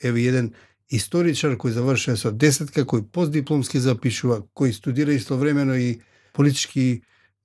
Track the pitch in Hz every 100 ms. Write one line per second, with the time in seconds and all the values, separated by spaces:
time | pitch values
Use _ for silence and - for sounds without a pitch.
0 | 123 117 123 127 117 - - _ _ 120
1 | - 175 175 139 151 120 127 113 127 131
2 | - 113 117 107 151 135 151 151 135 117
3 | 101 175 165 151 135 151 123 143 127 117
4 | 127 110 127 113 - - 135 110 139 127
5 | 147 143 - 131 147 143 135 127 123 117
6 | _ _ _ - 143 131 - 135 127 120
7 | - _ _ _